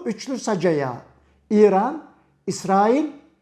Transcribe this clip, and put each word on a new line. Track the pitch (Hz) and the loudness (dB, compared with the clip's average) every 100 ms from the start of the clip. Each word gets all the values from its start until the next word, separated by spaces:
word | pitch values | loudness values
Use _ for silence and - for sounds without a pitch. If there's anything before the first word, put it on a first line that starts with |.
| 247 | -4
üçlü | - - 262 | -8 -8 -8
sac | - 196 175 | -4 -2 0
ayağı, | 151 131 123 - _ _ _ - | 0 -2 -8 -16 _ _ _ -2
İran, | 208 208 190 240 311 - _ _ _ - | 4 6 4 0 -4 -14 _ _ _ -10
İsrail | - 185 196 214 269 302 - - _ | -8 0 2 2 2 -2 -8 -20 _